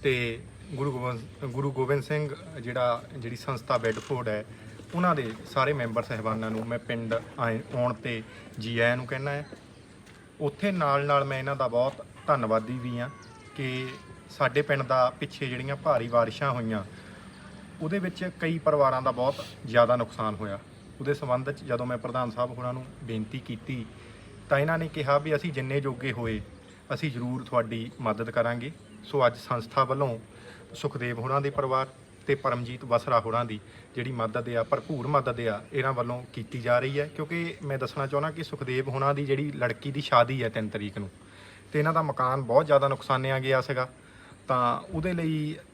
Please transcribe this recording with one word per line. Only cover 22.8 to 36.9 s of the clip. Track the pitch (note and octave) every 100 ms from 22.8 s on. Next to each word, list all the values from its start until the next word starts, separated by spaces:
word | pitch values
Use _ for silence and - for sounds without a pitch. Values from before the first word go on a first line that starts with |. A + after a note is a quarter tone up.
| B2+ -
ਬੇਨਤੀ | A2+ A2+ G#2+ C3
ਕੀਤੀ | C3 A2+ - B2+ A2 - - - - - -
ਤਾਂ | C#3
ਇਹਨਾਂ | D3 E3
ਨੇ | E3
ਕਿਹਾ | D#3 C#3 C#3+
ਵੀ | D3+ D3
ਅਸੀਂ | F3
ਜਿੰਨੇ | C#3 C3 C3+
ਜੋਗੇ | C#3 A#2+ C3
ਹੋਏ | A#2 A#2 A2 G#2 - - - -
ਅਸੀਂ | C3+ D#3
ਜ਼ਰੂਰ | A#2+ B2 B2+
ਤੁਹਾਡੀ | A#2 B2 A2 A2+ A2+ -
ਮਦਦ | A#2 G#2+ A2+
ਕਰਾਂਗੇ। | A#2 A#2 A#2+ B2 E3 - -
ਸੋ | - C#3+ B2
ਅੱਜ | A#2
ਸੰਸਥਾ | - B2 A2+ -
ਵੱਲੋਂ | C3 C3+ C#3+ A2+ - - - - - -
ਸੁਖਦੇਵ | C#3+ C3 B2 A#2
ਹੋਰਾਂ | B2 C#3
ਦੇ | C#3
ਪਰਿਵਾਰ | C#3 C3+ C3 C3 - - - -
ਤੇ | C#3
ਪਰਮਜੀਤ | C3+ A#2+ A#2+ B2 C3
ਬਸਰਾ | A#2 - A#2+
ਹੋਰਾਂ | A2 A2+ A#2+
ਦੀ | G#2+ - - - -
ਜਿਹੜੀ | B2
ਮਦਦ | B2 A2+ A2+ A#2+
ਆ, | A#2
ਭਰਪੂਰ | A2+ C3 - D3 A#2+
ਮਦਦ | D3 C3 A#2+
ਆ, | A#2 G2+ -
ਇਹਨਾਂ | C#3+ C3
ਵੱਲੋਂ | C3 A#2+ B2 B2
ਕੀਤੀ | - G#2+ B2+
ਜਾ | A#2+ A#2+
ਰਹੀ | C3